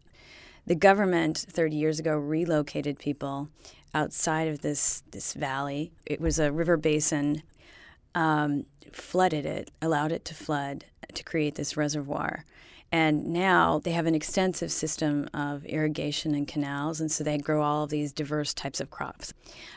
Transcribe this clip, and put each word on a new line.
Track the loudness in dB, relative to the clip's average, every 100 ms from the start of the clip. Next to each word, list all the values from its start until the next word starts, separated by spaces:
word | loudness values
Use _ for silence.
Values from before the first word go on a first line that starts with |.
| _ -20 -20 -20 -20 -8 -2
The | 6
government | 6 8 4 4 2 -2 -4
thirty | 0 0 2
years | 0 0
ago | 0 -2
relocated | 0 -2 2 0 0 -4 -4 -4
people | -4 -4 -4 -6 -8 -14 -20 -20 -6
outside | -2 -2 -2 0 2 0
of | 0
this, | -2 0 -2 -4 -8
this | -8 -8
valley. | -4 -4 -2 -2 -4 -6 -8 -6
It | -2
was | 0 2
a | 2
river | 2 4 4
basin, | 4 2 2 2 2 0 -4 -20 -20 -20 -20 -20 _
um, | 0 4 4 2 0 -4 -14 -20
flooded | -16 -2 2 2 2 -2
it, | -6 -8 -4
allowed | 0 2 2
it | -2 -6
to | -8
flood | -4 -2 -2 -8 -12 _ -16
to | -14
create | -4 -2 0 -2
this | -4 -2
reservoir. | -2 -2 -4 -4 -4 -6 -10 -20 -20 -20 -2
And | 2 4 2 0
now | 2 4 6 6 4
they | 0
have | 0 2
an | 0
extensive | 0 0 0 0 -4
system | -4 -4 -2 0 0 -2
of | -4 -4 -6 -6
irrigation | -2 0 0 -4 -2 -2 -2
and | -2
canals, | -2 -2 -2 -4 -2
and | -2
so | -2
they | 0 -2
grow | 0 2
all | 2 0 0
of |
these | -2 -4
diverse | -4 -4 -2 -2
types | -4 -6 -6
of | -8
crops. | -8 -10 -10 -14 -14 -20 -20 -20